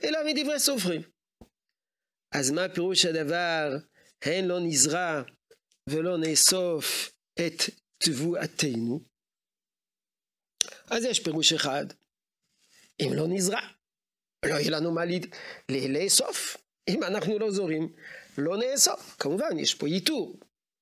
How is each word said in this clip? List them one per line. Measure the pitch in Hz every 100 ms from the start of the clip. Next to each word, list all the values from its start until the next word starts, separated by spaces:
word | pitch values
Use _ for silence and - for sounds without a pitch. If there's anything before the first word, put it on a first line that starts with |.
אלא | 302 311 302
מדברי | 302 285 294
סופרים". | 285 254 180 160 - _ _ _ - _ _ _ _ _ _ _ _ 143
אז | 135
מה | 160 185 180
פירוש | 180 180 180
הדבר, | 160 147 170 170 165 151 143 - _ - _
"הן | 143 185 185
לא | 180
נזרע | 170 143 147 170 175 151 120 - _ - _ _ -
ולא | 156 175 175
נאסוף | 160 147 - 185 180 156 - - - - _ -
את | 170 165 - - _ _
תבואתנו"? | 165 131 165 175 156 - 151 117 117 147 - _ _ _ _ _ _ _ _ _ _ _ _ _ _ _ - - -
אז | 233 247
יש | 202
פירוש | 165 156 151
אחד, | 156 143 139 143 - _ _ _ _ _ _ _ - - -
אם | 135
לא | 139 160
נזרע, | 196 185 175 - - _ _ _ _ _ _ 151
לא | 156
יהיה | -
לנו | 156 170
מה | 165 175
ל-, | 180 175 - - - -
ל-, | 135 131 143
לאסוף. | 196 - 302 - - - _ _ -
אם | 208
אנחנו | 180 208 190 208
לא | 214
זורעים, | 196 175 156 160 - - - - -
לא | 156 202
נאסוף. | 254 269 - - - -
כמובן, | 139 170 302 160
יש | 143 -
פה | 147
ייתור. | 180 - 285 135 - - _ _ _